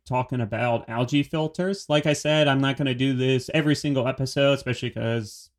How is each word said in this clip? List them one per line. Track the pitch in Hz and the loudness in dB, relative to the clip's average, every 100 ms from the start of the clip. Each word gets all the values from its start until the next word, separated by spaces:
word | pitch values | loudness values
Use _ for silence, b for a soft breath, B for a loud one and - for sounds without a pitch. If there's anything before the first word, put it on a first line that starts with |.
| - | -6
talking | 127 127 127 | -4 -2 -4
about | 107 113 120 117 - | -4 -2 0 -2 -2
algae | 117 123 143 | -4 0 0
filters. | 143 160 156 - 185 196 - | 0 -2 -4 -2 -4 -4 0
Like | 151 156 | 0 2
I | |
said, | 147 151 156 143 | 0 2 2 4
I'm | 135 | 4
not | 135 131 | 2 0
gonna | 139 123 | -2 0
do | 135 | 0
this | 127 127 131 - | 2 2 0 0
every | 156 151 143 | 0 2 2
single | 147 135 123 | 0 0 0
episode, | 131 131 143 139 | -2 -2 2 2
especially | 139 131 120 123 | 2 0 -4 -4
'cause | 113 113 117 107 - - | -4 -2 -2 -4 -12 -20